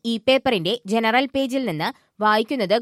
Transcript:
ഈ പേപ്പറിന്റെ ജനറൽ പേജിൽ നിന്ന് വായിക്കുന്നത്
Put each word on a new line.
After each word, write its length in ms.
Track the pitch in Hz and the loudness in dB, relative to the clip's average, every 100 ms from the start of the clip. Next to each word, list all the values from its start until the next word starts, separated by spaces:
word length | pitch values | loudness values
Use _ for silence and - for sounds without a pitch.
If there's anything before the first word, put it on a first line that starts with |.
ഈ 100 | 233 226 | -4 -2
പേപ്പറിന്റെ 540 | 240 262 262 220 165 233 190 | 2 2 2 -2 -2 -4 -2
ജനറൽ 400 | 226 226 240 269 | 0 2 2 0
പേജിൽ 360 | 277 269 262 | -2 -2 -2
നിന്ന് 240 | 247 156 180 - _ - | -4 -4 -6 -8 _ -2
വായിക്കുന്നത് 540 | 214 214 226 277 190 220 | 2 2 0 -2 0 0